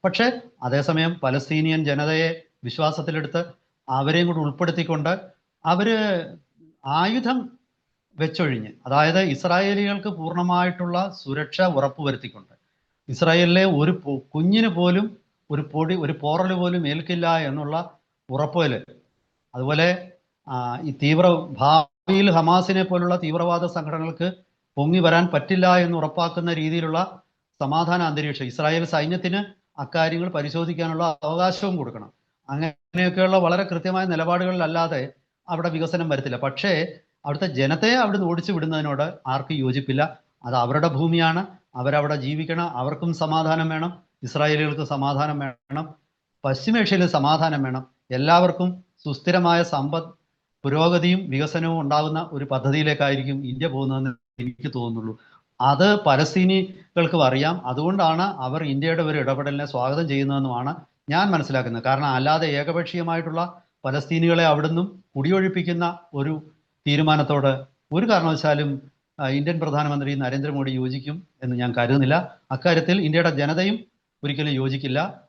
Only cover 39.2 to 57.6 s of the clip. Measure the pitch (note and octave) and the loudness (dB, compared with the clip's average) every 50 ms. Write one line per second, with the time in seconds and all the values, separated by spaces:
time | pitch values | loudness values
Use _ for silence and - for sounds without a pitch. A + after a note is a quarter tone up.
39.2 | _ C3+ C3 C#3 C3+ - D#3+ C#3+ C3 B2+ B2 C#3 C3+ - B2+ C#3 D3 E3 - _ | _ -4 -4 -4 -2 -4 -4 -2 0 0 -2 -2 -2 -2 0 0 0 -2 -2 _
40.2 | _ _ _ _ - B2 B2+ B2+ A#2+ A#2+ C#3 D3+ D#3 E3 C#3 C3 D#3+ E3 E3 E3+ | _ _ _ _ -8 -2 0 0 0 2 2 2 2 2 2 0 0 2 2 2
41.2 | E3 E3 D#3+ F3 F#3+ F#3 - _ _ _ _ B2 B2 C#3+ C#3+ D3 C#3+ D3 D3+ C#3+ | 2 2 2 0 -4 -6 -12 _ _ _ _ -4 -2 0 0 0 0 0 -2 -4
42.2 | B2+ C3+ D3+ D3+ D#3+ D#3 E3 E3+ E3+ E3+ - B2 B2+ C#3+ D3+ D3+ E3+ E3+ D#3+ - | -4 -4 -4 -4 -4 -4 -4 -4 -4 -4 -4 -4 -4 -4 -4 -4 -4 -4 -2 -2
43.2 | E3 D3 D#3 D#3+ D#3+ D#3+ D#3+ E3 E3 D#3+ D#3+ D#3 D#3+ F3 F3+ - _ _ _ _ | -2 0 0 0 2 2 0 0 0 -2 -2 -4 -4 -6 -6 -10 _ _ _ _
44.2 | - A#2+ - D3 D3 D3+ D3+ D3+ D#3 D3+ D3 D3+ D3 B2+ D3 C#3 C#3 C#3+ C#3+ C#3 | -12 -6 -2 0 2 2 2 2 0 -2 -2 -4 -4 -4 -4 -2 -2 -2 0 0
45.2 | D3 D3+ D3+ C#3+ C#3 C3+ B2 _ _ _ C3+ D3+ D#3+ D#3 - _ _ _ _ _ | -2 -2 -2 -6 -6 -8 -10 _ _ _ -8 -8 -8 -10 -14 _ _ _ _ _
46.2 | _ _ _ _ - C3+ C3 C3 - - A3+ A#3 G#3+ - G3 F#3 F3+ E3+ - D3 | _ _ _ _ -4 -4 -4 -2 0 2 2 2 4 4 4 4 4 4 2 2
47.2 | C3+ D3 D#3 D3+ D#3+ D#3+ D3+ C#3+ C3+ C3 B2+ C3+ C3 _ _ _ _ _ B2+ B2+ | 4 4 2 4 2 0 0 0 -2 -2 -4 -6 -8 _ _ _ _ _ -4 0
48.2 | C#3+ D#3 E3+ F3 F3+ F3+ E3+ - F3+ F3+ F3+ - - _ _ _ _ D3+ C#3 - | 4 4 6 6 6 4 2 2 -2 -2 -2 -6 -14 _ _ _ _ -8 -8 -4
49.2 | - F3 F3+ F#3 F3 E3+ E3+ E3+ E3+ E3+ - C#3 C3 D3 D#3 E3 E3 - - _ | 0 2 2 4 4 4 4 4 2 0 -2 -2 -2 -2 -4 -4 -6 -8 -18 _
50.2 | _ _ _ _ _ _ _ _ - C#3 C#3 D#3 E3 E3+ F3+ F3 D#3+ F3+ F3+ F#3+ | _ _ _ _ _ _ _ _ -4 -2 2 4 4 4 4 4 4 4 2 2
51.2 | F#3+ D3+ C3 C3+ D3+ D3+ - E3 D#3+ E3 E3 E3 D3 C#3 D3 D3+ D#3 D#3 D#3 D#3 | 0 -2 -2 -2 -2 -2 -2 -2 -2 0 -2 -2 0 2 2 2 2 0 -2 -4
52.2 | F3 E3+ D#3 C#3 C#3+ C#3 C3+ C3 A#2 C#3 C#3 D#3 D#3 D3+ D3 D3 C#3+ C#3 C#3 C3+ | -4 -6 -6 -8 -4 -4 -4 -2 0 2 2 2 2 2 2 2 0 0 0 -2
53.2 | C3 C3+ C#3 C3+ C#3 B2+ C3 C3 D#3+ E3 C3 C3+ C3+ C3+ C3+ C3+ C3+ C3 A#2+ _ | -2 -4 -4 -6 -6 -6 -6 -4 -4 -4 -2 -2 -2 -2 -2 -2 -2 -4 -6 _
54.2 | _ _ _ - A#2+ B2+ A#2+ _ - D3 B2+ B2+ A#2+ A#2 A2+ A2+ A2 A2 A2 - | _ _ _ -10 -8 -8 -8 _ -10 -8 -6 -6 -6 -4 -6 -6 -6 -8 -10 -12
55.2 | _ _ _ _ _ _ _ _ B2 C3+ C#3+ C#3 F#3 G3+ G#3 G#3 - D#3 C3+ - | _ _ _ _ _ _ _ _ 2 2 4 6 6 6 4 4 4 4 4 4
56.2 | D#3 D#3 - F#3+ F#3 F#3 F#3+ F#3+ F#3+ - - - - _ _ F3 E3 D#3 F3+ E3 | 4 2 2 2 4 4 4 2 0 -2 -8 -20 -20 _ _ 0 0 2 2 4
57.2 | C#3+ B2+ B2+ C3+ C#3+ D#3 F3 F3+ | 4 4 4 2 0 0 -2 -2